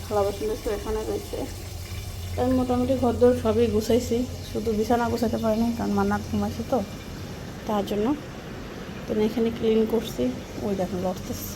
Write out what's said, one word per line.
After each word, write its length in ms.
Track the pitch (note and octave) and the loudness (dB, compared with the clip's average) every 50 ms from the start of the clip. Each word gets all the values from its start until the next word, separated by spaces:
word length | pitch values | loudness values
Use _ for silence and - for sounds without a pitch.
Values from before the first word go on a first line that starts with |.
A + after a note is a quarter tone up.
| - | -6
থালা 180 | - G#3+ G#3 G3 | 0 0 2 2
বাসন 200 | G3+ G3+ - G#4+ G#4+ A4 A#4+ | 2 0 -2 -2 -2 -2 -2
তো 60 | - A#4+ G3+ | -2 -2 -2
এখানে 240 | G3+ A4 A4 G#4+ G#4+ A4 A4+ | -2 -2 -4 -4 -4 -2 -2
রয়েছে। 300 | G4+ - - - - - C4 C4 - - - - - - - - - - - - - - - - - - | -4 -4 -4 -6 -6 -6 -6 -6 -8 -10 -10 -10 -10 -10 -8 -8 -8 -8 -8 -8 -8 -8 -8 -6 -2 0
আমি 120 | B3 B3+ C4 B3+ | 2 4 4 2
মোটামুটি 340 | B3 B3 B3 B3 B3 B3+ C4+ B3 | 4 2 2 2 2 2 2 4
ঘর 120 | C4 A#3+ A3 G#3 | 4 2 4 6
দোর 100 | B3 A#3+ B3 B3 | 6 6 6 6
সবই 240 | - A3 G#3 A3 A#3+ A3 G#3 | 2 2 4 4 4 4 2
গুছাইছি, 420 | G#3+ A3 - A3+ B3+ B3 - A3+ A#3+ B3+ - - - - - | 0 2 4 2 2 4 2 0 0 0 -2 -6 -10 -10 -6
শুধু 180 | - A3 G#3 A3+ A3 G#3 | -6 -2 0 0 2 2
বিছানা 260 | A3 G#3+ A#3+ A#3+ A#3+ A#3 | 2 4 4 2 4 0
গুছাতে 260 | A#3 A#3 A#3+ A3 A3 A3 A3+ | 0 0 0 0 0 2 2
পারিনি, 240 | A3+ G#3+ A3 A3+ A#3 A#3 | 2 2 4 2 2 0
কারণ 160 | - G3+ G3+ G3+ G3+ | 0 0 2 2 2
মান্নাত 240 | G3 G3+ G#3 G#3 G#3 - | 4 2 2 0 0 -2
ঘুমাইছে 320 | - G#3 G3+ G#3+ G#3+ - A#3 - | 0 0 0 0 -2 -4 -2 0
তো, 60 | C#4 A#3 G3 - - - - - - - - - - - - - - - - | 0 0 0 -2 -8 -10 -10 -10 -10 -10 -10 -10 -10 -10 -10 -10 -10 -8 -4
তার 160 | - G#3+ G#3 G3 - | -2 -2 0 0 0
জন্য। 160 | G#3 G#3 G#3 B3 D4+ - - - - - - - - - - - - - - - - - - | 0 0 2 2 0 -2 -4 -10 -12 -12 -12 -10 -10 -10 -10 -10 -10 -10 -10 -10 -10 -10 -6
তো 40 | - A3+ | -2 0
আমি 80 | G#3+ G#3+ A3 | 2 2 2
এখানে 200 | - B3 A3+ A3+ A3+ - | 2 2 2 2 0 2
ক্লিন 220 | A#3 A3 A3 A3+ A3 G#3+ | 2 4 6 6 4 4
করছি। 300 | A#3 A3+ - - - - B3 B3+ B3 - - - - - - | 2 0 0 -2 -2 0 0 0 -2 -4 -8 -8 -8 -4 -2
ওই 100 | G#3 G3 F#3+ | -2 0 0
দেখেন 180 | F3+ F3+ G3 F3+ F#3 | -2 -2 -2 -2 -2
লড়তেছে 460 | F#3 F#3 - - - A#3 - - - - | -2 -2 -4 -6 -6 -6 -6 -6 -8 -8